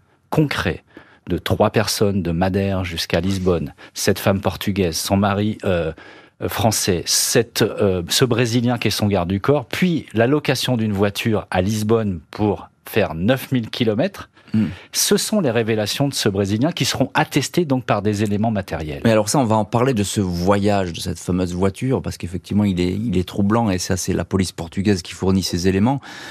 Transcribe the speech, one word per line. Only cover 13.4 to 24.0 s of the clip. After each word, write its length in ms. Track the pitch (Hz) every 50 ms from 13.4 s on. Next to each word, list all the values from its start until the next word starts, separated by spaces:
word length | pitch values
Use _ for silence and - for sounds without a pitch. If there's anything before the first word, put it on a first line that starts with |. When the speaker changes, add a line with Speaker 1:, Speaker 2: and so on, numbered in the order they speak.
| - -
Speaker 1:
mille 180 | 135 123 110 -
kilomètres. 580 | - - 123 110 104 110 165 202 - - - - _ _ - -
Speaker 2:
Hmm. 140 | - 110 104 78 90 - - -
Speaker 1:
Ce 240 | - - - - 202
sont 240 | 196 - - 214 214
les 100 | 170 123
révélations 560 | 107 117 113 110 113 107 104 101 - - 139
de 80 | 143 131
ce 140 | - - 113
Brésilien 420 | 95 98 101 95 107 107 131 170
qui 140 | - - 139
seront 260 | - - - 131 135 -
attestées 500 | 139 151 - - 151 131 - - 175 180
donc 200 | 143 135 127 -
par 180 | - 120 104
des 200 | 95 107 104 101
éléments 300 | 110 101 101 101 110 117
matériels. 480 | 110 98 92 - - 90 78 76 71 - -
Speaker 2:
Mais 60 | 117
alors 180 | 110 107 107 107
ça, 100 | - 151
on 60 | 127
va 120 | 107 110
en 80 | 110 104
parler 300 | - - 117 127 139 135
de 100 | 104 98
ce 160 | - - 107
voyage, 720 | 98 92 87 85 87 95 101 101 101 107 101 98 92 87
de 80 | 85 85
cette 180 | - 90 87 -
fameuse 360 | - - 90 92 92 87 87
voiture, 480 | 90 95 98 95 - 127 131 131 -
parce 160 | 78 87 - -
qu'effectivement, 460 | - 85 90 82 - - 98 104 104
il 160 | 101 92 85
est, 120 | 90 90
il 240 | 95 101 110 - 90
est 100 | 92 90
troublant, 440 | - - 104 101 98 107 117 117 104
et 80 | 92 90
ça, 180 | - - 101
c'est 160 | 90